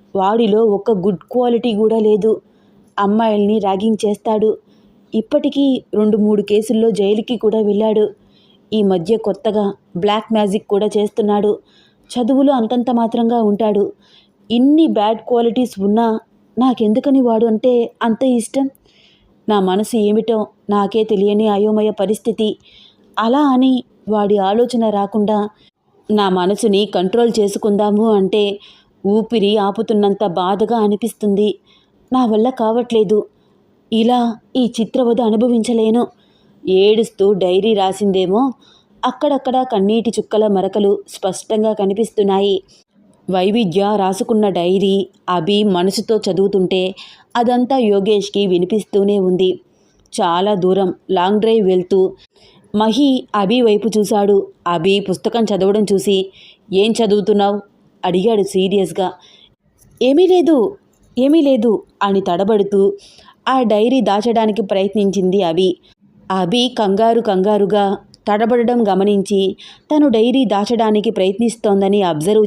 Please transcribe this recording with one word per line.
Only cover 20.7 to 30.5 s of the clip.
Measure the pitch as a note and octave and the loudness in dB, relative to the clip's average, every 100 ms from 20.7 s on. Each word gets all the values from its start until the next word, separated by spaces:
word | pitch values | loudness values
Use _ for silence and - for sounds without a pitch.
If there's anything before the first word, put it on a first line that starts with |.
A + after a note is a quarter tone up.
నాకే | G#3 G3 A3 | -2 0 -2
తెలియని | A3 G#3 G3+ G#3 A3 | -2 0 0 0 0
అయోమయ | G3 G#3+ G#3+ G#3+ | 0 0 0 0
పరిస్థితి. | G#3+ F#3+ G#3 - A3 G#3+ - _ - - _ _ - | -2 -4 -4 -4 -4 -4 -6 _ -20 -20 _ _ -6
అలా | A3 C4+ | -2 2
అని | D4 B3+ C4 B3+ - _ - | 2 2 2 0 -4 _ -4
వాడి | G#3+ G3+ G#3 | -2 0 0
ఆలోచన | F#3+ G#3+ A#3+ A#3+ A3 | 2 0 0 0 0
రాకుండా | G3+ G3+ G#3+ G3+ G#3+ G#3 - _ _ _ _ - | 0 -2 -2 0 0 -2 -8 _ _ _ _ -4
నా | G#3 G3 | 0 0
మనసుని | F#3 F3+ G3+ A3+ G3 G#3 | 0 0 0 0 0 0
కంట్రోల్ | G3 F#3 A3+ A#3+ A3+ | -2 -2 0 0 2
చేసుకుందాము | G3+ G#3+ A3 G3+ G#3 G#3 A3+ | -2 -2 -2 0 0 0 2
అంటే | G3+ F#3+ G#3+ G3+ G3 - - _ _ G3 | 2 2 0 -2 -4 -14 -20 _ _ -2
ఊపిరి | G#3+ A3 A#3 G3+ G#3+ | 0 0 0 0 0
ఆపుతున్నంత | G3 G3+ G#3+ G#3+ G3+ F#3+ G#3 | 0 -2 -2 0 0 0 -2
బాధగా | F3 F3+ | -2 -2